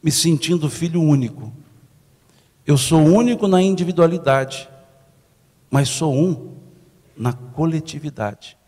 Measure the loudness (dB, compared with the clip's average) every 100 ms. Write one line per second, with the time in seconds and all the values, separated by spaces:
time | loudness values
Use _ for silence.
0 | -2 0 0 0 0 -2 -2 -4 -4 0
1 | 2 2 0 -8 -18 -18 -20 _ _ _
2 | _ _ _ _ _ _ 0 0 4 4
3 | 6 6 4 0 2 2 2 0 -2 2
4 | 2 2 0 0 -2 -10 -18 -20 _ _
5 | _ _ _ _ _ _ _ -2 0 -2
6 | -2 0 0 -2 -10 -20 -20 _ _ _
7 | _ -6 -6 -6 -12 -4 -2 -2 -8 -12
8 | -12 -8 -8 -8 -20 _